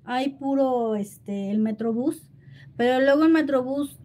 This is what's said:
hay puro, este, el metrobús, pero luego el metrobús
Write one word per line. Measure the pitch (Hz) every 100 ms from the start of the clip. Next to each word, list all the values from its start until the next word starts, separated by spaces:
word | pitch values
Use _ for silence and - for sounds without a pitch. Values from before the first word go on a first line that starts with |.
hay | - 247 277
puro, | 269 269 277 269 247 226 214
este, | 202 - - 202 196
el | 208
metrobús, | 214 214 226 226 269 330 - - - - - -
pero | 240 254
luego | 269 285 320
el |
metrobús | 320 285 269 254 277 285 -